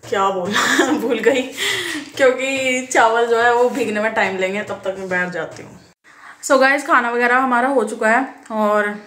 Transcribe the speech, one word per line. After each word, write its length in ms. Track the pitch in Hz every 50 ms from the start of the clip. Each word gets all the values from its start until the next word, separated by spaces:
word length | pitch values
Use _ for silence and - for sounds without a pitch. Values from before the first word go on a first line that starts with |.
| -
क्या 240 | - - 202 196 196
बोलना 640 | 196 190 180 190 208 - - - - 269 - 254 302
<laughs> 80 | 214
भूल 180 | 208 247 262 220
गई, 240 | 208 226 269 254 262 269 - - 370 403 392 381 359 339 320 302 285 - -
क्योंकि 720 | - 277 254 254 254 262 269 269 269 262 262 254 254 254
चावल 400 | 254 - 311 254 226 226 233 233
जो 160 | 233 233 226 240
है 120 | 240 240
वो 140 | 233 247 247
भीगने 300 | 220 277 240 214 214 208
में 120 | 214 220 220
time 240 | 220 208 190 190 185
लेंगे, 240 | 190 185 190 208 208
तब 200 | - 208 - -
तक 120 | 190 190 190
मैं 100 | 190 185
बैठ 200 | 185 180 180 180
जाती 340 | 170 165 156 151 - - -
हूँ। 160 | - - - - - _ _ _ - - - - - - _ -
So 160 | - 294 262
guys, 260 | 262 269 277 294 285
खाना 240 | 294 330 262 240 233
वगैरह 280 | 233 240 240 240 247 254
हमारा 300 | 262 254 247 240 240 262
हो 140 | 277 262 220
चुका 240 | 214 220 240 233 220
है 260 | 226 247 269 277 - - - - 226
और 420 | 220 214 208 208 208 208 208 208 208 -